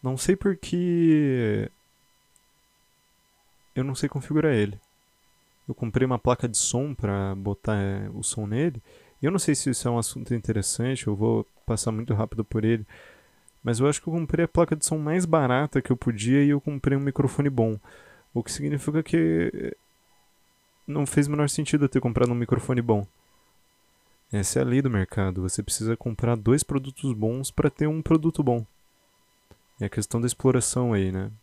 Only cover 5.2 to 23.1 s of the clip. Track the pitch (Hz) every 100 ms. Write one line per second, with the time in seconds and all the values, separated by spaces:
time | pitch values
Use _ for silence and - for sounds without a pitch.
5.2 | _ _ _ _ - 123 117 123 131 123
6.2 | - 123 123 110 - 120 143 135 107 98
7.2 | 98 98 98 101 - 104 98 98 101 104
8.2 | 104 - 104 110 165 120 _ - _ _
9.2 | 139 190 - 147 - 123 123 120 113 -
10.2 | - 117 - 107 98 - 120 131 - 101
11.2 | 110 113 107 _ - 113 - 110 120 107
12.2 | 110 110 107 113 110 117 104 - - -
13.2 | _ _ _ _ 120 113 139 151 - 165
14.2 | 160 165 170 - 170 151 - 156 151 170
15.2 | 180 160 135 123 151 139 - 123 - 110
16.2 | 110 139 143 143 - 143 135 139 139 135
17.2 | 135 - 143 127 113 107 - - - -
18.2 | _ 120 - - 143 143 - 151 156 165
19.2 | 165 165 - - - - _ _ _ _
20.2 | _ _ _ _ _ _ - 147 139 -
21.2 | 143 147 147 - 147 147 143 131 127 110
22.2 | 123 120 120 117 - 123 117 107 101